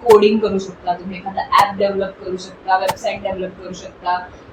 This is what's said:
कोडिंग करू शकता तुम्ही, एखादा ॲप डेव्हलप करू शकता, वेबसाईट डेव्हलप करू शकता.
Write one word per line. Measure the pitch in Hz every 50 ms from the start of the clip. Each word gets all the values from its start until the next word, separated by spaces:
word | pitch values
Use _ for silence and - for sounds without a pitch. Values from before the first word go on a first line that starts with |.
| -
कोडिंग | 240 214 202 208 214 220 220
करू | 214 196 190 190
शकता | - - - - - 180 175
तुम्ही, | 175 175 196 185 180
एखादा | - 190 196 190 - - - 202 202
ॲप | 202 196 196
डेव्हलप | 202 202 196 190 190 190 - - -
करू | 180 185
शकता, | 185 - - - - - 190 190 190
वेबसाईट | 190 190 - - - 208 196 202 202
डेव्हलप | 190 190 185 185 185 - - 185
करू | 180 185
शकता. | - - 185 - - 175 175 180 180 180 - - - - -